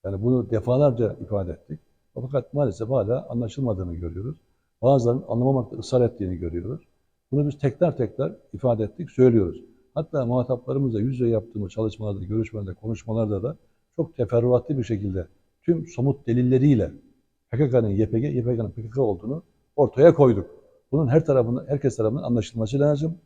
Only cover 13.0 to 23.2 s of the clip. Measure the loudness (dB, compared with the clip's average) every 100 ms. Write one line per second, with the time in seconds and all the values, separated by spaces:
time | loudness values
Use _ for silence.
13 | -4 -2 0 -2 -4 -8 _ _ _ -6
14 | -6 -4 0 2 4 2 0 -4 -2 -4
15 | -2 -4 -8 _ _ _ -2 -2 -2 -2
16 | -2 -2 0 0 4 4 6 4 2 -6
17 | _ _ _ _ _ -2 2 2 2 0
18 | 0 0 0 -2 -2 -2 -4 -8 -8 -2
19 | 0 0 -6 -8 _ _ _ 0 2 8
20 | 6 8 6 4 -2 -14 _ _ _ -2
21 | 2 2 4 2 2 -2 -4 -2 -2 0
22 | -2 -2 -2 -2 -2 -6 -4 0 2 2
23 | -2 -6